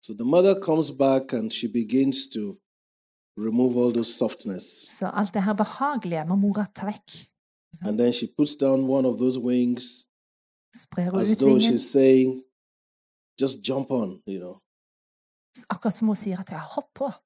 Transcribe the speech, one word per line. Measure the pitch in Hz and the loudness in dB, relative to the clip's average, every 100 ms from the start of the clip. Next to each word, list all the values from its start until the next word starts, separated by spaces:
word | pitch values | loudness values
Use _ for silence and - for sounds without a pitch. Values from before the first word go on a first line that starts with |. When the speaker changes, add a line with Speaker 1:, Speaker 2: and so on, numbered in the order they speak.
| - | -14
Speaker 1:
So | |
the | 104 117 | -4 2
mother | 170 196 190 | 6 6 4
comes | 170 160 143 | 2 0 0
back | 135 139 135 135 | 2 4 4 0
and | 117 110 | -4 -4
she | - 117 | -6 -4
begins | 117 110 127 135 131 - | -4 0 2 2 0 -6
to | 113 104 - _ _ _ _ _ _ _ - | -8 -8 -12 _ _ _ _ _ _ _ -6
remove | 110 113 127 120 | -2 2 2 2
all | 123 | 2
those | 117 110 - | 2 -2 -2
softness. | 110 - 110 92 - - - - | -4 -4 -10 -10 -12 -18 -18 -8
Speaker 2:
Så | 190 | -6
alt | - 202 | -4 -4
det | 214 | -2
her | 196 | -2
behagelige | 208 208 - 277 277 180 165 156 | -2 -4 -2 -4 -4 -4 -6 -2
må | 196 | 0
mora | 202 202 202 - | 2 0 -4 -6
ta | 196 | -10
vekk. | 214 - - - _ _ _ _ - 170 | -10 -16 -20 -20 _ _ _ _ -10 -6
Speaker 1:
And | 107 | 0
then | 120 | 0
she | 120 117 - | 0 -6 -2
puts | 147 - | -2 2
down | 135 135 131 | 2 2 2
one | 135 131 | 2 2
of | 110 | 2
those | 127 127 | 0 0
wings | 120 123 123 120 - - _ _ _ _ _ _ _ - | 0 2 2 -2 -6 -14 _ _ _ _ _ _ _ -18
Speaker 2:
Sprer | - - 180 | -10 -4 -2
hun | 190 | 0
Speaker 1:
as | 196 | 2
Speaker 2:
ut | 220 | 4
Speaker 1:
though | - - | 6 6
Speaker 2:
vingen. | 226 | 4
Speaker 1:
she's | 117 - | 2 2
saying, | 139 131 131 131 131 - _ _ _ _ _ _ _ _ - | 4 6 6 4 -2 -12 _ _ _ _ _ _ _ _ -4
"Just | 131 113 101 | -4 -4 -6
jump | 135 131 | -4 -2
on," | 131 101 92 - | -4 -4 -8 -12
you | 95 | -10
know. | 90 92 _ _ _ _ _ _ _ _ _ - - | -12 -16 _ _ _ _ _ _ _ _ _ -16 -10
Speaker 2:
Akkurat | 180 226 | -4 -4
som | - 220 | 0 -2
hun | 202 | -2
sier | 202 180 | -4 -8
at, | 190 | -8
«Ja, | 160 | -12
hopp | 156 - - - | -10 -10 -10 -8
på.» | 185 - | -8 -8